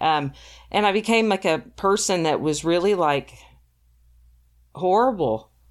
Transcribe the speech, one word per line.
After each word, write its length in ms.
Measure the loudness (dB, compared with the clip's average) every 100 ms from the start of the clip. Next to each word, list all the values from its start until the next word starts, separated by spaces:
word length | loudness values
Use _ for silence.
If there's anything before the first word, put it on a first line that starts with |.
um, 320 | -2 0 -2 -8 -20 -20 -6
and 160 | 0 0
I 60 |
became, 360 | 0 0 2 2
like, 180 | 0 0
a 140 | -2 -4 -4
person 480 | 0 0 0 0
that 160 | 0 0
was 220 | -2 -2
really, 300 | 0 0 2
like, 380 | 0 0 0 -4 -16 -20 -20 _ _ _ _ _ _ -20 _ _ _ _
horrible. 760 | -6 0 2 2 0 -2 -2 -6 _ _